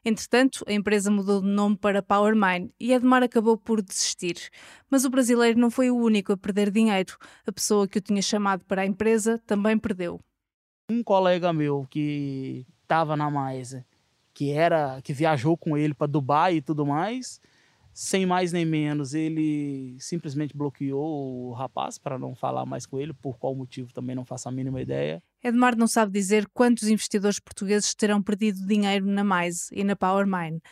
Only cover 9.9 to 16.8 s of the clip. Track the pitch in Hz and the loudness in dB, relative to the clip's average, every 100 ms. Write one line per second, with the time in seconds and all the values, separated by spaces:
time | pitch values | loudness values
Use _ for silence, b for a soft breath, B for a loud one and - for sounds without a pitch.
9.9 | 185 175 175 - _ _ _ _ _ _ | -4 -6 -8 -16 _ _ _ _ _ _
10.9 | 226 220 190 185 180 175 160 147 143 131 | -4 2 2 4 2 2 0 0 -2 -4
11.9 | 156 147 147 139 135 135 127 127 _ _ | -4 -4 -4 -6 -6 -8 -10 -14 _ _
12.9 | 160 156 151 147 143 135 131 127 131 123 | 0 0 -2 -2 -2 -4 -8 -10 -14 -16
13.9 | _ _ _ _ - 143 147 170 165 143 | _ _ _ _ -6 -4 2 2 2 0
14.9 | 131 - 135 160 147 135 170 - 147 151 | -6 -8 0 2 2 2 0 0 0 0
15.9 | 147 147 147 131 147 180 165 143 151 | -2 -2 -2 2 2 2 0 -2 -2